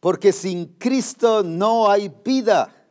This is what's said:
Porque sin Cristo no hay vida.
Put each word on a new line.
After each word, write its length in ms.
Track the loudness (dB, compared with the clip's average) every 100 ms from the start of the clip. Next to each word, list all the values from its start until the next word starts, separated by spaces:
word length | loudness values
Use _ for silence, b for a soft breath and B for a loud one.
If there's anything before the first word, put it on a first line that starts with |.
Porque 320 | -2 2 2
sin 440 | 0 -4 -6 -10 _
Cristo 640 | -2 -2 -4 -2 0 2
no 480 | 0 -2 0 2 2
hay 200 | 2 -2 -10
vida. 500 | -4 -2 2 0 0 _ _